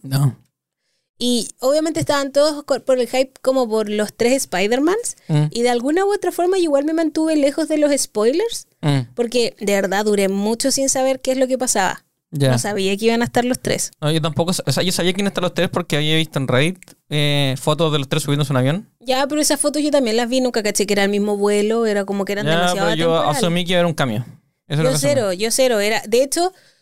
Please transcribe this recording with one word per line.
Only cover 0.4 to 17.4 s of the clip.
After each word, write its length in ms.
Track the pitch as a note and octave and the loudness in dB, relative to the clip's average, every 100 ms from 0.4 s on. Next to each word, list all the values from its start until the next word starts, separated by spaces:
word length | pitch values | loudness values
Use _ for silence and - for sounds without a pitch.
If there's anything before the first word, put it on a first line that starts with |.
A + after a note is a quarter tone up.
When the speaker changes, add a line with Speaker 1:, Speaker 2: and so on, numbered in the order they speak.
| _ _ _ _ _ _ _ - | _ _ _ _ _ _ _ -6
Speaker 2:
Y 280 | B3 A#3+ - - | -2 -2 -4 -4
obviamente 400 | B3+ D4+ D#4+ D#4+ | 0 0 0 -2
estaban 320 | - C#4+ C#4 | 0 0 0
todos 320 | C#4 D4+ D4 | 2 2 0
co-, 160 | C#4+ B3+ | -4 -2
por 180 | - B3+ | 0 0
el 80 | A#3+ | 0
hype 260 | B3+ C4+ - | 0 -2 -2
como 260 | - C4 A#3+ | 0 0 2
por 220 | A3 G#3 | 0 -2
los 240 | G#3 G#3 | -2 -2
tres 200 | - A#3 C4 | 0 2 2
Spider-Mans. 720 | - F3+ G3+ B3 D4+ G#4 A#4+ - - | 0 -2 0 2 0 0 -4 -10 -2
Speaker 1:
Mm. 180 | D3+ D3+ | 0 2
Speaker 2:
Y 100 | A#3 | 0
de 60 | A#3+ | 0
alguna 360 | A#3+ B3+ D#4+ G4 | 2 0 0 2
u 80 | |
otra 180 | G4+ F#4 | 0 -2
forma 260 | F4 F4+ F#4+ | 0 0 2
igual 260 | E4 C#4 D4 | 2 2 2
me 80 | |
mantuve 420 | D#4+ E4 D#4+ D#4+ D#4 | 0 0 0 0 0
lejos 320 | C#4 C#4+ D#4 | 0 -2 -2
de 100 | D#4 | 2
los 140 | D4 C#4+ | 2 0
spoilers. 680 | - G#3+ G#3+ D#4 A#4 - - _ | -2 0 0 0 -2 -6 -14 _
Speaker 1:
Mm. 320 | D#3 C#3 B2 - | -2 0 -2 -6
Speaker 2:
Porque 400 | A#3+ B3 A3+ - | -2 -2 -2 -4
de 140 | G3+ | -2
verdad 320 | G3+ G3 F#3+ G#3+ | 0 0 0 0
duré 240 | G3+ G3 | 2 2
mucho 420 | G3 G#3 A#3 C4+ | 0 -2 0 0
sin 180 | C4 C4+ | 0 -2
saber 300 | C4+ C4 C4 | 0 -2 -2
qué 100 | C4 | -2
es 60 | C4 | 0
lo 100 | C4 | 0
que 100 | B3+ | -2
pasaba. 460 | B3 A3 F#3 - _ _ _ | -2 0 -2 -4 _ _ _
Speaker 1:
Ya. 220 | D3 C3+ | 0 2
Speaker 2:
No 80 | B2 | 2
sabía 360 | G3+ G#3 F#3+ G3 | 0 -2 -2 0
que 80 | A3+ | 0
iban 160 | A#3 | 0
a 40 | A#3+ | 0
estar 200 | A#3+ B3 | 0 0
los 120 | B3+ | -2
tres. 320 | - - - - | -2 -4 -4 -4
Speaker 1:
No, 100 | D3+ | -2
yo 100 | D#3+ | 0
tampoco 300 | D#3+ D3+ E3+ | 0 -2 -2
sa-, 100 | F#3 - | -2 -2
o 40 | |
sea, 100 | C3 | -2
yo 80 | F#3 | 0
sabía 220 | - F3 | 0 0
quién 120 | F#3 G3+ | 0 -2
están 160 | F3 | -2
los 100 | F3 | -4
tres 160 | - E3+ | -2 -2
porque 260 | F3+ E3+ D3 | -2 -2 0
había 220 | D3+ D#3+ | 2 0
visto 200 | D#3+ D3 | 0 -2
en 100 | B2+ | 0
Reddit, 280 | B2 D#3 F#3 - - - | 2 0 -2 -12 -20 -6
eh, 460 | D3 D3 C#3+ | -2 0 2